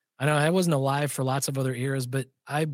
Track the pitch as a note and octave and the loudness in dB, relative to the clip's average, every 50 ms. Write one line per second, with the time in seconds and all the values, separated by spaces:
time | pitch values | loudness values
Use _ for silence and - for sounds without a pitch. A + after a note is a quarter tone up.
0 | _ _ _ - B2+ D3+ D3+ D3 D3 D#3+ F3 F#3+ F3+ E3+ D#3 C#3 C3+ C3+ C#3 C#3+ | _ _ _ -2 0 2 2 4 4 4 4 2 2 2 2 2 2 2 0 0
1 | D3 C#3 - - C3+ C3 C3 C#3 - - C#3+ C#3 C3 C3 B2+ A#2+ B2+ C#3 C3+ C3+ | 0 -2 -2 -2 -2 0 0 -2 -2 -2 -2 -2 -2 -2 -2 -2 -2 -2 -2 -2
2 | B2+ B2 B2+ C3+ B2+ C3 _ _ _ - C#3 D3+ D#3+ D#3 | -4 -4 -4 -4 -4 -6 _ _ _ -6 -4 -2 -2 -2